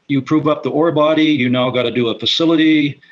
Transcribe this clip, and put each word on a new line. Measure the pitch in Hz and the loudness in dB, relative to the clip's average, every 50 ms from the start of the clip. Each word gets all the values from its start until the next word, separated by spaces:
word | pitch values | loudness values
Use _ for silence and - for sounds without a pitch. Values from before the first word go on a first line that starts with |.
| _ - | _ -4
you | 139 135 131 | -4 -4 -2
prove | - 156 156 135 156 | 0 0 0 2 0
up | 147 - - | -2 -2 -2
the | 127 | -2
ore | 123 147 160 170 | -2 0 0 0
body. | 151 151 151 156 160 156 156 | 2 2 2 2 2 2 2
You | 156 151 127 127 127 | 2 2 0 0 0
now | 123 127 127 127 | 0 0 0 0
gotta | 117 123 117 113 | 0 -2 -2 -2
do | 107 120 120 113 | -2 -2 -2 -2
a | 104 - | -4 -4
facility. | 117 107 - - 165 160 165 156 160 156 156 151 147 143 135 - _ - | -4 -4 -2 0 0 2 2 2 2 2 2 2 0 -2 -6 -10 _ -20